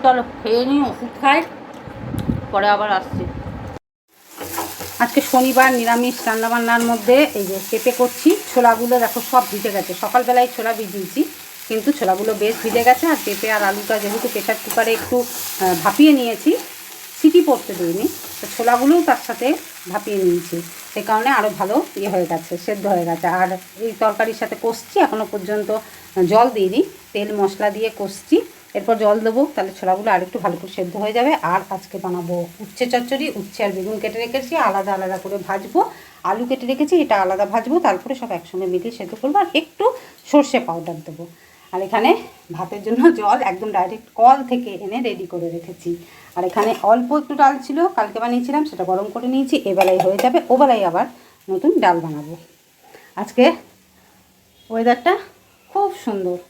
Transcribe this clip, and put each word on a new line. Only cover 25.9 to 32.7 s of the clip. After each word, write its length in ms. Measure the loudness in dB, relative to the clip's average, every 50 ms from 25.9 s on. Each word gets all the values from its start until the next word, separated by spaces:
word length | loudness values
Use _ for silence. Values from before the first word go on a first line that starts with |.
| -20 -20 -20 -8 0 0 2
জল 220 | 4 6 6 6 4
দিইনি, 340 | 2 0 0 2 2 0 0 0 -2 -20 -20 -10 -6
তেল 220 | -6 -4 -4 -2
মশলা 340 | 0 0 0 0 0 -2 -2
দিয়ে 200 | -2 -2 -4 -6 -4 -6
কষছি, 420 | -8 -8 -8 -12 0 2 2 2 2 -2 -16 -20 -20 -8 -8
এরপর 220 | -6 0 0 0
জল 240 | 2 4 2 2 4
দেবো, 280 | 2 0 2 2 0 0 0
তাহলে 160 | -4 -4 -4 -6 -4
ছোলাগুলো 320 | 0 0 0 0 2 2
আরেকটু 280 | 2 2 0 -2 -6 -4
ভালো 180 | -4 -4 -4 -4
করে 100 | -10 -12
সেদ্ধ 240 | -8 -8 -8 -6 -6
হয়ে 180 | -6 -6 -2 0
যাবে। 220 | 0 2 2 2
আর 260 | 0 0 0 0 -2 -2 -4
আজকে 280 | -10 -10 -10 -12 -12
বানাবো 480 | -10 -6 -6 -6 -6 -4 -4 -4 -4 -6 -8 -10 -16
উচ্ছে 260 | -18 -16